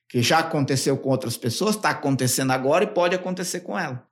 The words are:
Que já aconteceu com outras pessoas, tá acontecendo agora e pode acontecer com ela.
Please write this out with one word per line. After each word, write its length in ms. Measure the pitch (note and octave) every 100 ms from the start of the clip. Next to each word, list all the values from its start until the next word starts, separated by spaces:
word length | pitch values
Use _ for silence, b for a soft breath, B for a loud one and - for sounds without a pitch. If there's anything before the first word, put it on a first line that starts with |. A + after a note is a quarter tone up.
| _
Que 140 | B2
já 160 | A#2 E3
aconteceu 580 | D#3+ D#3 C#3 C3+ D3+ C#3
com 140 | C3+
outras 260 | C3 A#2 -
pessoas, 400 | B2 - G#3 G#3
tá 140 | D3+
acontecendo 600 | C#3+ C#3+ C3 B2 D3 C3+
agora 340 | C3 C3 D3+
e 40 | -
pode 260 | F3 F3
acontecer 460 | F#3 F#3 F#3 F3+ F3+
com 180 | - G3
ela. 280 | D#3 B2 -